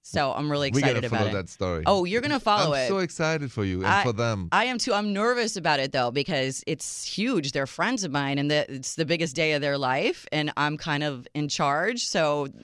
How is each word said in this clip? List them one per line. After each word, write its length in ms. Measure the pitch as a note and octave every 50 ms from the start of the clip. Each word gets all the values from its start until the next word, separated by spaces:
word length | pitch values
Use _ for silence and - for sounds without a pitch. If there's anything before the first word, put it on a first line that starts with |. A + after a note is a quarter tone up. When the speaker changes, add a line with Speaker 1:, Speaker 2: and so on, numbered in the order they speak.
Speaker 1:
So 320 | _ - - E3+ D3 C3+ -
I'm 180 | - C#3+ D3+
really 200 | D3 C#3+ C#3+ C#3 A2+
Speaker 2:
We 80 | C3+
gotta 120 | D3+ C#3 B2+
Speaker 1:
excited 120 | A#2+ A#2+ A#2+
about 100 | A#2 A2+
Speaker 2:
follow 120 | G#2+ F#2
Speaker 1:
it. 40 | F#2
Speaker 2:
that 140 | G2 F2+ F2
story. 320 | - - G2 F#2 F2 E2 D#2+
Speaker 1:
Oh, 220 | - G3 G3 F3+
you're 160 | F3+ F#3+ A#3 B3+
gonna 180 | D4 D4+ B3+
follow 320 | - A3+ G#3 G#3 F#3+ D#3+ D3
Speaker 2:
I'm 60 | C3+ C3
Speaker 1:
it. 40 | B2
Speaker 2:
so 100 | G3 G3
excited 520 | F#3 E3 - - E3 D#3 D#3+ D#3 C#3+ C3 -
for 100 | - G#2
you 180 | G2 F#2 F2+
and 80 | F#2 G#2
Speaker 1:
I, 160 | F3 G3 G3
Speaker 2:
for 100 | C3 A2+
them. 340 | G2+ A#2 A#2 A2+ G2 F2+ E2+ -
Speaker 1:
I 120 | F#3 A3
am 140 | B3 B3+ A#3
too. 160 | - - A3
I'm 180 | G3+ G#3 G#3+ G3+
nervous 420 | G3 G#3 A#3 B3 A#3+ A#3 A3 A3+ G3
about 220 | D#3+ E3 D3+ C#3
it, 120 | C3+ C3+ -
though, 180 | C#3 B2+ A#2+
because 540 | A#2 C#3+ C#3+ - - C#3 C3 C3 C3 - -
it's 380 | - A2+ - - - - - -
huge. 480 | - - - G3+ B3 C4+ F#3+ D3 C#3 -
They're 140 | D3 C#3
friends 380 | C3+ - - E3+ G#3+ B3+ B3+ G3
of 60 | E3
mine, 280 | C3 C#3+ C#3 C#3 C#3 C#3
and 120 | C#3+ D3
the, 220 | D3+ D3+ D3 - C#3
it's 220 | C3+ C3 - -
the 100 | - E3
biggest 320 | D3+ E3+ E3+ E3 E3 -
day 160 | - D#3+ D#3 D#3
of 80 | D3
their 160 | C#3 C#3+ C#3+
life, 500 | C#3 C#3 B2+ B2+ C3+ F3 B3+ F4 - - - -
and 180 | D3+ D3+ D3+ -
I'm 220 | - C#3+ D3 D3+ D#3
kind 240 | - E3 D3+ C#3+ D3
of 240 | D3+ C#3+ B2 B2 - _
in 140 | D3 D3 D3
charge, 560 | - - E3 C#3+ C#3 D3+ F3 G3+ B3 A#3+ -
so 420 | - - G3+ D#3+ D3+ D3 D3 C#3+ C#3 - -